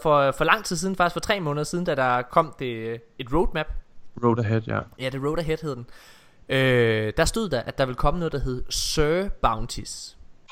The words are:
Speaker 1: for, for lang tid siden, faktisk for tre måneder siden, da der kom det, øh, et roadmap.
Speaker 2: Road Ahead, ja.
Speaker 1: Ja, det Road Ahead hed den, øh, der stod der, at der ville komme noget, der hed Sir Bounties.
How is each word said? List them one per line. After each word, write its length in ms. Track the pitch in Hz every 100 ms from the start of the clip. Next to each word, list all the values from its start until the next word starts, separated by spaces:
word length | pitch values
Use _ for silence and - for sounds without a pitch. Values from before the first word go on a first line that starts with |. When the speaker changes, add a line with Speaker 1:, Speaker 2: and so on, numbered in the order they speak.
Speaker 1:
for, 280 | 165 147 139
for 120 | 131
lang 200 | 156 214
tid 120 | 202 170
siden, 200 | 190 190
faktisk 160 | 175
for 80 | 175
tre 200 | - 208
måneder 240 | 156 147
siden, 200 | 151 -
da 100 | 170
der 280 | 143 127 123
kom 320 | 123 170 160 -
det, 160 | 127 117
øh, 220 | 113 117 - -
et 140 | 127
roadmap. 340 | 147 196 160 156 - - - - -
Speaker 2:
Road 140 | 120 117
Ahead, 220 | 110 110
ja. 180 | 110 107 - -
Speaker 1:
Ja, 100 | 131
det 140 | 135
Road 140 | 143 160
Ahead 200 | 156 156
hed 140 | 156 123
den, 100 | 120 - - - - - -
øh, 640 | 135 131 123 117 110 107 107
der 80 |
stod 240 | 165 226 214
der, 120 | 127
at 180 | - -
der 80 | 131
ville 100 | 123
komme 240 | 147 175
noget, 120 | 160
der 60 | 147
hed 240 | 127 127 -
Sir 580 | - - - 147 175 196
Bounties. 880 | - 123 113 104 - 101 - - - - - -